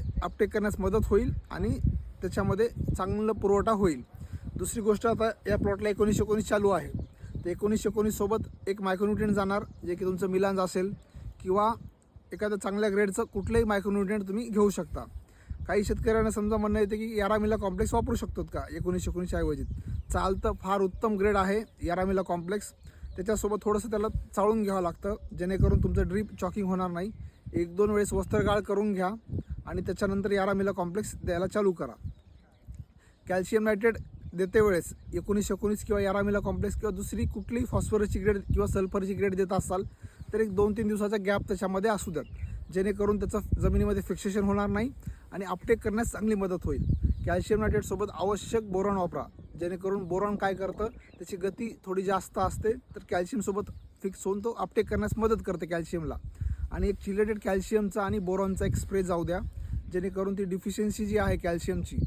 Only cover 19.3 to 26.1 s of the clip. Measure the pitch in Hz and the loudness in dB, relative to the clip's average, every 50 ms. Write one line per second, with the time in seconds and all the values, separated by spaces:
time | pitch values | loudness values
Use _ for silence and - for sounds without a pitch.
19.3 | 185 170 165 156 147 139 135 - - - - - - - - - - 180 180 190 | 0 0 0 0 0 -2 -4 -6 -6 -6 -6 -6 -6 -6 -4 -2 -2 0 2 0
20.3 | 190 190 - 226 202 - - 190 196 202 196 190 185 - - 220 214 190 196 214 | 0 0 0 -2 -2 -2 0 0 2 2 2 2 0 0 0 0 2 4 4 4
21.3 | 202 196 190 190 196 220 226 - - - - 165 170 185 185 190 190 190 180 - | 4 4 4 2 2 0 -2 -4 -8 -6 -4 -2 0 2 2 2 2 2 2 0
22.3 | 175 175 165 175 202 208 - - - - - - - - - - - - 185 208 | -2 -2 -2 -2 -4 -4 -4 -8 -16 -18 -20 -20 -18 -14 -14 -12 -8 -4 -2 0
23.3 | 214 202 - 202 208 208 - 214 208 208 202 240 214 214 208 220 - - - - | 0 2 2 0 0 0 2 2 2 2 0 0 0 0 0 0 -2 -2 -6 -4
24.3 | - 214 196 214 220 220 208 196 196 190 180 170 170 - - 196 214 - - - | 0 2 4 4 6 4 2 2 2 2 0 0 -2 -4 -4 -4 -4 -6 -8 -10
25.3 | - 156 175 180 190 180 185 196 196 190 185 185 180 196 190 175 | -6 -4 -2 0 2 4 6 6 6 6 4 4 4 2 2 2